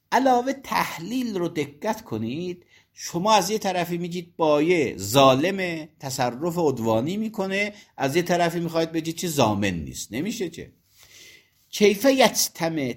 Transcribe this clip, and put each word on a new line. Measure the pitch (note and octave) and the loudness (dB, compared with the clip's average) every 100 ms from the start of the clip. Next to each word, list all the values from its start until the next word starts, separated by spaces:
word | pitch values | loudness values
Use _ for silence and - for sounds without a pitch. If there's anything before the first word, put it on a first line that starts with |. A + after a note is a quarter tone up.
| _ | _
علاوه | A3 C4 B3 C4 | 2 4 4 2
تحلیل | C#4 - F3+ E3 - F3 B3+ A#3+ F#3+ | -6 -4 -2 -2 -6 -6 -4 -4 -4
رو | E3+ | -4
دقت | D#3+ C3+ - G#3+ G#3+ | -4 -6 -6 -6 -6
کنید، | - A2 A2+ D3 F3+ F3+ _ _ _ | -6 -6 -6 -6 -8 -10 _ _ _
شما | - - F3 G#3 | -16 -10 -4 4
از | G#3+ F3 | 4 4
یه | G#3+ | -2
طرفی | G3+ F3+ E3+ F3 | -2 -2 -2 -4
می‌گید | F3 F3+ E3+ - | -6 -8 -10 0
بایع | D#3+ D3 D#3+ F3 A#2+ - | 2 4 4 2 2 -2
ظالمه، | G2 C3+ C3+ C3 F3 G3 F3+ E3 D3+ _ | 2 6 8 6 2 -2 -4 -6 -10 _
تصرف | C#3 B2+ B2 A#2+ E3+ E3+ | -10 -2 -2 -2 -4 0
عدوانی | D#3 A#2 A2+ A2 D3 G#3 | 0 2 2 2 0 -4
می‌کنه، | A3 G3+ F#3+ G3 G#3 - - - | -6 -6 -4 -2 -4 -6 -18 -4
از | C#3 E3+ | -2 0
یه | |
طرفی | F3 F3 E3+ F3 | 0 2 0 0
می‌خواید | E3+ E3 D#3+ | -2 -2 -2
بگید | E3 D#3+ D#3+ | -4 -6 -6
چه | F3 | -4
ضامن | C#3+ A2+ G2+ G2+ | 2 2 2 0
نیست، | E2+ C#2 B1+ - | -2 -6 -12 -10
نمیشه | A2+ G3 A#3 F3 | -8 -6 -6 -8
چه. | - - _ _ _ - - - - _ _ _ | -8 -18 _ _ _ -20 -20 -20 -20 _ _ _
کیف | - G3+ G3+ | 2 4 6
یجتمع | C4+ C4+ A3+ - - - E3 D#3+ B2+ | 4 6 4 2 -4 -2 -4 -2 -4